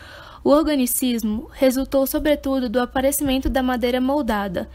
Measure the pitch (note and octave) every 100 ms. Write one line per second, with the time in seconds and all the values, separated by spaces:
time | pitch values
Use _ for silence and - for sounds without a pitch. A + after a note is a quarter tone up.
0 | - - - - B3 C#4+ D4+ C#4+ B3 -
1 | B3+ A#3 A3 G#3+ - - C4 B3+ C4+ C#4
2 | C4+ D4+ D4+ D4 C#4 C4+ B3 A#3+ A#3+ C4+
3 | C4+ C#4 C#4+ C4 - C4+ B3+ B3 B3 B3+
4 | B3+ D4 A#3 G#3 G3+ F3 -